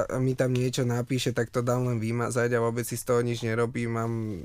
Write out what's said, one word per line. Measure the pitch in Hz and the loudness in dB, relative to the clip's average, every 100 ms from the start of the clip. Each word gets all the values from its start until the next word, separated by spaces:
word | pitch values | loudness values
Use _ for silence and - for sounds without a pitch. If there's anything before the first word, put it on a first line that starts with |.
| - | 2
a | 131 | 0
mi | 131 127 | 0 2
tam | 131 | 2
niečo | 123 127 127 123 | 2 0 0 0
napíše, | 120 120 127 131 | 0 0 -2 0
tak | 117 113 | 0 0
to | 127 120 | 0 0
dám | 123 123 | 2 2
len | 120 | 0
vymazať | 110 120 117 120 120 | 0 -2 0 0 2
a | 120 | 2
vôbec | 117 117 117 | 2 0 -4
si | |
z | 120 - | -4 0
toho | 120 120 | 2 2
nič | 120 | -2
nerobím. | 120 113 117 120 117 113 | -2 0 0 -2 -2 -2
Mám, | 113 113 110 92 | -2 -2 -4 -6